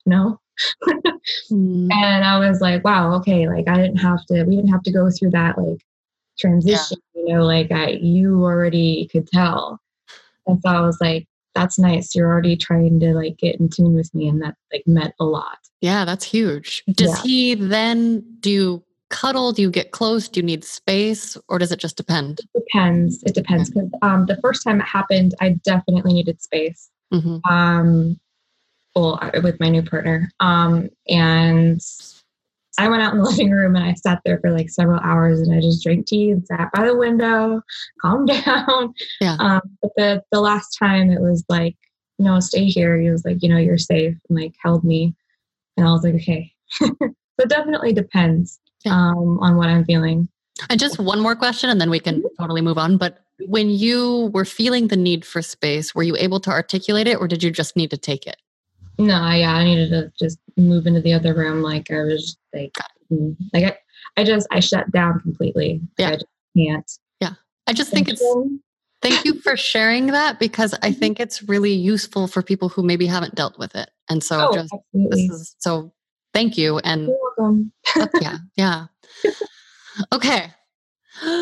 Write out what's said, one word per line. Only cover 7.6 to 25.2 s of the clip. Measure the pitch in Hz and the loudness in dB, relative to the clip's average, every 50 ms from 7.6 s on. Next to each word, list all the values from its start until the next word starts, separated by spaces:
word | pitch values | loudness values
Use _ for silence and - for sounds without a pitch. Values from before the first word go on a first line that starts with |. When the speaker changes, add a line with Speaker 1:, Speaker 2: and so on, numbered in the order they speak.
| 160 160 | 0 0
Speaker 1:
I, | 170 160 156 - - - | -2 -2 -2 -2 -4 -2
you | 170 170 175 185 190 196 190 185 180 | 0 2 4 4 4 4 4 4 2
already | 180 175 175 175 175 165 170 165 165 160 160 165 165 | 2 2 2 0 0 2 2 2 2 0 -2 -4 -4
could | - 165 160 - | -4 -4 -4 0
tell. | - 180 180 170 - - - - - - _ _ _ _ _ _ - - _ _ _ _ - 185 | 0 2 2 2 0 -2 -6 -8 -12 -16 _ _ _ _ _ _ -20 -20 _ _ _ _ -2 0
And | 180 180 | 0 0
so | - 185 | 2 0
I | 175 170 | 2 2
was | 170 170 165 - | 2 0 0 0
like, | 170 165 160 165 165 _ _ _ _ _ - | -2 -2 -2 -2 -6 _ _ _ _ _ -4
"That's | 175 180 180 - - | -2 -2 -2 2 2
nice. | 185 180 170 170 180 - - | 2 2 2 0 -2 -4 -2
You're | 180 170 170 | 0 2 2
already | 170 170 170 175 170 | 2 2 2 2 0
trying | 165 - - 170 170 165 165 165 165 | 0 -2 0 0 2 4 4 4 4
to, | 165 165 160 | 4 2 0
like, | 160 160 160 160 - | 0 -2 -4 -6 -4
get | - 170 - - | -4 -4 -2 0
in | 165 165 | -2 -2
tune | 160 - 175 170 165 | 2 2 4 4 4
with | 160 160 - - | 2 0 -2 -4
me," | 160 156 151 | -4 -2 -2
and | 151 156 | -2 -2
that, | 156 151 - _ _ - | -4 -6 -10 _ _ -12
like, | - 147 - 170 | -12 -6 0 2
meant | 165 160 151 156 - - | 2 2 2 -2 -4 -4
a | 170 | -2
lot. | 156 156 147 - - - - _ _ _ - | -2 -2 -4 -6 -10 -14 -18 _ _ _ -6
Speaker 2:
Yeah, | - 175 196 208 190 | -2 0 0 0 0
that's | 170 180 190 - | -2 -4 -8 -8
huge. | - - 220 220 185 147 147 156 - - - - - 190 | -4 -2 0 0 0 -2 -4 -8 -10 -12 -10 -4 -4 0
Does | - 180 170 165 - | 2 2 2 2 0
Speaker 1:
Yeah. | - | -2
Speaker 2:
he | 254 262 254 247 247 247 | 0 0 2 2 2 0
then, | 208 196 190 202 220 220 233 233 233 233 233 226 214 202 - - - | 0 0 0 0 0 0 0 0 2 2 0 0 -2 -4 -8 -16 -6
do | - 202 | -2 0
you | 202 196 190 185 180 170 _ _ _ _ _ - | 2 2 2 0 -2 -6 _ _ _ _ _ -14
cuddle? | - - - 269 262 262 254 247 | -12 -6 -4 -2 -2 0 -2 -2
Do | 220 208 | 0 0
you | 196 185 | 0 0
get | 175 185 170 - | 0 -2 -4 -6
close? | - - 226 220 226 226 226 - | -6 -4 -2 0 0 -2 -4 -4
Do | - 190 | -4 -4
you | 170 | -2
need | 170 165 156 165 | -2 -4 -6 -8
space? | - - - - - 196 196 208 220 220 220 - - - - - - | -12 -16 -10 -4 -2 0 0 0 -2 -4 -6 -8 -14 -16 -16 -10 -6
Or | 185 180 | -2 -2
does | 175 170 180 | -2 -2 -4
it | - | -6
just | - 165 - - | -6 -10 -10 -10
depend? | - - 165 160 139 139 151 - | -6 -4 -2 -2 -2 -6 -8 -12
Speaker 1:
It | - _ - 480 466 | -12 _ -6 -6 -6
depends. | - - 202 180 175 170 170 170 170 170 - - | -2 0 2 2 2 2 2 2 0 -2 -4 -4
It | 196 185 | -4 -4
depends. | - - - 180 165 165 - | -4 -2 0 0 0 0 -2
Speaker 2:
Okay. | - 202 | -2 -4
Speaker 1:
'Cause, | 190 180 - - | -4 -4 -6 -2
um, | - 202 190 185 185 | 0 2 2 2 2
the | 185 196 190 | 0 -2 -2
first | - 254 262 - - | -2 -2 -2 -2 -2
time | 233 214 202 | 0 0 0
it | - | -2
happened, | - - 196 190 - 196 190 | -2 -4 -4 -2 0 0 2